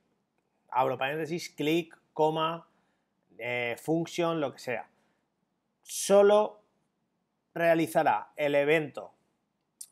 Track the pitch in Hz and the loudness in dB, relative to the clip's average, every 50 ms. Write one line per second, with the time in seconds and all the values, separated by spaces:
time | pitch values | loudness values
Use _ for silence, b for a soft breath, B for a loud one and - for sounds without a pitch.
0 | _ _ _ _ _ _ _ _ _ _ _ _ _ _ - 123 131 135 127 120 | _ _ _ _ _ _ _ _ _ _ _ _ _ _ -2 -2 0 0 -2 -4
1 | 131 135 151 160 160 147 170 165 - - _ - 143 151 160 175 165 - - _ | -4 -4 -4 -6 -6 -6 -8 -8 -10 -10 _ -4 -2 0 0 0 -2 -6 -12 _
2 | _ _ - 156 151 156 160 160 160 165 170 165 - _ _ _ _ _ _ _ | _ _ -2 0 0 0 0 0 -2 -4 -4 -8 -12 _ _ _ _ _ _ _
3 | _ _ _ _ _ _ _ 104 113 123 123 123 120 120 113 - - 151 160 165 | _ _ _ _ _ _ _ -10 -8 -6 -4 -4 -4 -4 -6 -6 -6 -4 -4 -4
4 | 165 - - - 170 165 165 160 143 127 - - - 127 117 98 - _ _ _ | -4 -6 -4 -4 -2 -2 -2 -2 -4 -6 -6 -8 -10 -8 -8 -8 -10 _ _ _
5 | _ _ _ _ _ _ _ _ _ _ _ _ _ _ _ _ _ - - - | _ _ _ _ _ _ _ _ _ _ _ _ _ _ _ _ _ -14 -10 -6
6 | - - 196 202 202 202 208 208 214 - - - _ _ _ _ _ _ _ _ | 0 4 6 6 6 6 6 4 2 0 -4 -14 _ _ _ _ _ _ _ _
7 | _ _ _ _ _ _ _ _ _ _ - 165 170 170 165 165 160 151 - 165 | _ _ _ _ _ _ _ _ _ _ -6 0 2 4 4 4 2 0 0 2
8 | 151 135 107 107 - - _ - 147 143 143 143 143 147 160 165 151 131 - 107 | 2 2 0 0 -4 -8 _ -4 -2 0 2 2 4 4 2 2 0 -2 -10 -14
9 | 95 - _ _ _ _ _ _ _ _ _ _ _ _ _ - - - | -16 -16 _ _ _ _ _ _ _ _ _ _ _ _ _ -20 -20 -20